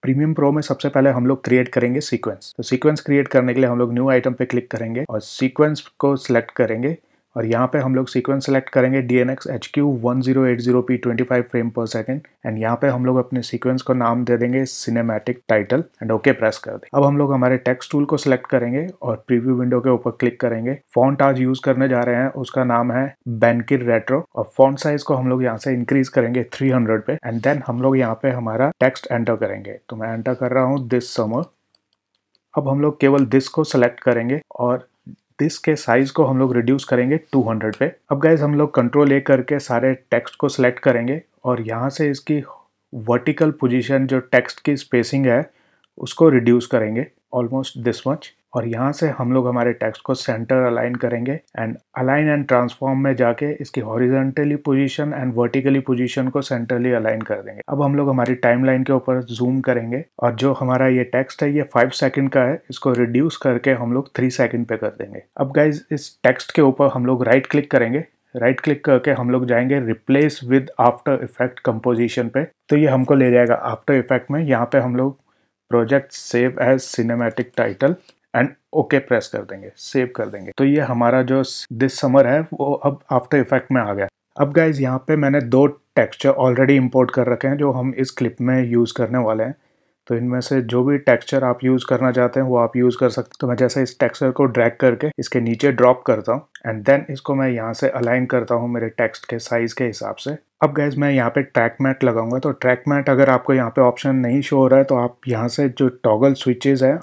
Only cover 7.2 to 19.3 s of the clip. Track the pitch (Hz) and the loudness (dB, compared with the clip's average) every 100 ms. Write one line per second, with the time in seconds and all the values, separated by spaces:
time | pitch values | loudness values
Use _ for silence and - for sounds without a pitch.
7.2 | _ 127 113 117 123 147 131 131 127 131 | _ -8 -2 0 0 0 0 -2 -2 -4
8.2 | 123 139 131 135 131 139 127 135 123 123 | -2 -4 0 -2 0 0 2 0 2 2
9.2 | 123 135 - 123 - - 143 127 117 127 | 2 -4 -8 -10 -6 -2 0 0 -2 -2
10.2 | 127 131 131 123 120 123 123 123 123 117 | 0 2 2 0 2 0 0 -2 -2 -2
11.2 | 127 123 120 123 117 113 113 117 110 135 | 0 -2 0 -4 -4 -4 -6 -6 -6 -8
12.2 | - _ 117 110 113 120 139 123 127 127 | -8 _ -8 -4 -2 0 0 0 0 0
13.2 | 123 127 120 120 127 127 - 127 117 117 | 0 -4 -6 -4 -2 -2 -2 0 0 0
14.2 | 120 120 120 131 131 - - 117 117 107 | 0 0 0 -2 -4 -6 -4 -2 -2 -4
15.2 | 120 123 - 110 101 131 170 _ 113 110 | -4 -8 0 0 2 -2 -2 _ -4 0
16.2 | 139 127 113 107 113 104 - 139 143 143 | 2 2 0 -2 -12 -14 -4 2 2 2
17.2 | 143 135 123 127 123 127 - 147 143 147 | 0 2 2 2 0 -4 -4 -2 0 -2
18.2 | 139 127 - 131 120 131 170 180 123 110 | 0 0 0 -2 0 -4 -6 -8 -8 -8
19.2 | - | 0